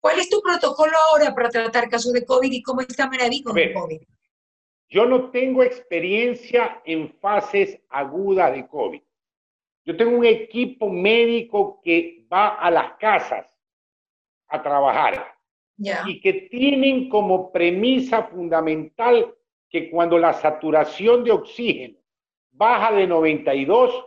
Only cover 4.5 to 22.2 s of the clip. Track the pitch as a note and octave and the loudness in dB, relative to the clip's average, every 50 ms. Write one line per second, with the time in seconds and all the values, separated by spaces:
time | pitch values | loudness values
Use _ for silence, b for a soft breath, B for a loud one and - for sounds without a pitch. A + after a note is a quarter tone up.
4.5 | _ _ _ _ _ _ _ _ - F#3 A3+ A#3+ C4 B3 B3+ - - B3 C4 C4 | _ _ _ _ _ _ _ _ 0 0 2 2 2 0 0 -2 -4 -2 -2 0
5.5 | B3+ C4 B3+ B3 B3 - - _ F3 E3 E3 F#3 G3 G#3+ A#3+ B3 A#3+ A#3+ - - | 2 2 2 2 0 -6 -12 _ -6 -4 -2 -2 -2 0 0 -2 -4 -6 -10 -2
6.5 | - A#3+ A#3 - - - _ - E3 D#3+ D#3 D#3 - _ - G3 G#3 G3+ G3+ - | 0 0 0 0 -6 -12 _ -6 -6 -6 -6 -8 -12 _ -4 -2 -2 -2 -2 -2
7.5 | - G3+ G3 - - - _ _ - C#3 C#3 C3 C#3+ F3+ G3 G3 F#3+ F#3+ F3 C#3+ | 0 0 -2 -2 -4 -16 _ _ -8 -8 -8 -6 -6 -6 -2 -2 0 2 2 0
8.5 | C3+ C3+ A#2+ - - D3 A#2+ G2 D3+ D3 _ _ _ _ _ _ _ _ _ _ | 0 -2 -10 -12 -8 -6 -6 -6 -6 -10 _ _ _ _ _ _ _ _ _ _
9.5 | _ _ _ _ _ _ _ D#3+ E3 - A3+ A#3 A#3+ A#3+ A#3+ A3+ A3 A3+ - - | _ _ _ _ _ _ _ -12 -2 0 0 2 2 4 4 4 4 2 -2 -10
10.5 | - A#3 B3 B3+ - _ A3 G3+ F#3 F3+ F3+ G#3 A3 A#3 A#3 A#3 A#3 A#3 A3+ - | -6 -4 -4 -4 -4 _ -6 -4 -4 -2 0 2 4 4 2 2 0 -2 -4 -4
11.5 | - G#3 G3 - - _ _ F3 E3 E3+ E3+ - - - _ _ F3 F#3+ G#3 G#3 | -2 -2 -2 -2 -4 _ _ 0 0 0 0 -2 -12 -20 _ _ 0 2 2 2
12.5 | - - D#3+ F3 E3+ D#3 B2 - - _ - G#3+ G#3 F3 - - - G#2 - _ | 0 0 -2 0 2 2 0 -2 -8 _ -2 0 0 0 -2 -4 -8 -8 -10 _
13.5 | _ _ _ _ _ _ _ _ _ _ _ _ _ _ _ _ _ _ _ _ | _ _ _ _ _ _ _ _ _ _ _ _ _ _ _ _ _ _ _ _
14.5 | D3+ D3+ - D3 C#3+ C#3+ C#3 C3+ A2+ - D3+ A#2+ G#2 G#2+ - - - _ _ _ | -10 -8 -4 -2 0 2 2 2 2 2 2 0 0 -2 -10 -16 -18 _ _ _
15.5 | _ _ _ _ _ _ G#3 G3 F#3+ E3+ F3 G3+ F3+ - - F#3+ F#3 F#3+ - - | _ _ _ _ _ _ -8 -6 -6 -6 -6 -8 -10 -2 -2 -2 -2 -2 -6 -12
16.5 | - B3 C4 C#4+ C#4 C4+ C4 C4+ C4 B3+ B3+ - - G#3+ G#3 F#3+ F#3 F#3 F#3 - | -6 0 0 2 2 2 2 2 0 0 -4 -2 -2 0 2 2 0 0 -2 -4
17.5 | - F3 E3+ E3+ F3+ F#3+ G#3+ B3 C4 B3+ - - - A3 - - E3+ F3+ F3 E3+ | -2 0 0 0 0 0 0 0 0 0 0 0 -2 -2 -2 -4 -10 -10 -6 -2
18.5 | E3 D#3+ E3 D#3+ D#3 D#3 D#3 - _ - A3+ A#3+ A#3+ A#3 G#3 - - _ _ _ | -2 0 0 0 -2 -4 -6 -12 _ -2 2 2 4 2 2 -2 -6 _ _ _
19.5 | _ _ _ _ - E3+ D#3+ D#3+ E3 E3+ E3+ E3+ E3 E3+ E3 E3 D#3+ - - D#3 | _ _ _ _ -8 -8 -8 -4 -2 0 0 2 2 4 4 2 0 2 0 -2
20.5 | D3+ D#3 - D#3 D3 D#3 D3 - - - F#3+ A3+ A#3+ A#3+ A#3 A#3 G#3+ - A3 - | -2 -2 -4 0 2 2 2 0 -4 -2 2 4 4 4 4 2 0 0 0 -8
21.5 | - - A#3+ A3+ D3+ A2+ B2+ A#2 A2 _ _ _ _ _ | -12 -6 -4 -4 -4 -4 -6 -16 -18 _ _ _ _ _